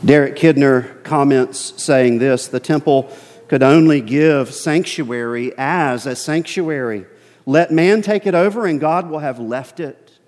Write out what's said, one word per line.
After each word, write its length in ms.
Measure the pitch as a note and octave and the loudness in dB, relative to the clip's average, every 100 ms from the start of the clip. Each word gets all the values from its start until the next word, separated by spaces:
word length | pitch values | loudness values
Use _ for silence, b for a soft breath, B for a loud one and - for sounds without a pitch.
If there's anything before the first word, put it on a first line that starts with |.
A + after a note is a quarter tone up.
Derek 340 | - D3 C#3 - | 6 4 4 2
Kidner 640 | E3 C#3 C#3 B2+ A#2+ - | 2 4 4 2 0 -14
comments 720 | - D#3 C#3+ C3+ B2+ - - - | -4 0 2 2 0 -4 -14 -12
saying 420 | - C3+ B2+ A#2 | 0 2 4 2
this, 280 | C3 B2+ - | 0 0 -2
"The 120 | B2+ | -8
temple 500 | - D3+ D#3+ C#3 C3 B B B - | -2 -2 2 0 0 B B B -4
could 140 | C#3 | 2
only 380 | C3+ D#3 D#3+ D3 | 4 6 6 2
give 540 | A2 C3+ D#3 D3 B2 | 0 0 2 2 -2
sanctuary 1000 | - - D3+ F#3 - C3 A#2+ A#2 A#2+ B2 - | -8 -4 -2 -4 -8 -8 -6 -6 -6 -8 -6
as 480 | C3+ F3+ D3 B2 C3+ | -2 0 0 -2 -6
a 100 | B2 | -8
sanctuary. 880 | - D#3 E3 - D#3+ D3 B2 G#2+ F#2 b b b | -4 -4 -4 -6 -4 -4 -6 -8 -12 b b b
Let 260 | - C#3+ E3+ | 0 2 2
man 300 | D#3+ F3 A3 | 2 4 2
take 260 | G3+ G#3 G3+ | 0 -2 0
it 80 | |
over 300 | F3 F#3+ G#3 | 0 0 0
and 160 | G#3 D3+ | -4 -2
God 300 | D3+ E3+ F3 | -2 -2 -4
will 80 | D#3 | -8
have 200 | D3 B2 | -8 -8
left 400 | A#2 B2 C3 - | -8 -8 -10 -12
it." 340 | D3+ - _ _ | -14 -14 _ _